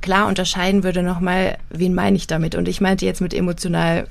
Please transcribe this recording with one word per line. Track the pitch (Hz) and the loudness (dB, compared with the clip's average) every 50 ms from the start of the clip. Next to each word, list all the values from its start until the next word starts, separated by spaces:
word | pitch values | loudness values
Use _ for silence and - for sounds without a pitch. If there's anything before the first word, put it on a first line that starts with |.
klar | - 180 190 196 208 214 | -4 0 2 2 2 2
unterscheiden | 190 185 185 180 - 190 180 185 196 202 185 | 0 0 -2 -2 -2 -2 0 2 2 2 2
würde | 185 175 180 180 | 2 0 0 0
noch | 175 180 170 | 0 0 0
mal, | 180 180 180 185 185 190 - - - - | 0 0 2 2 0 0 -2 -4 -8 -10
wen | - 160 175 180 180 | -4 -2 0 0 2
meine | 180 196 196 196 | 2 2 2 2
ich | 190 - - | 2 0 -2
damit? | 160 160 165 156 165 | -2 -2 0 0 0
Und | 170 175 175 | -2 -2 -2
ich | 190 - | 0 0
meinte | 196 185 196 196 185 | 2 2 2 2 2
jetzt | 185 180 - | 0 0 0
mit | 185 170 160 | -2 -2 0
emotional | - 180 175 175 175 - 180 170 165 170 165 165 170 - - | -2 -2 -2 -2 -4 -4 -2 0 0 2 2 2 0 -2 -4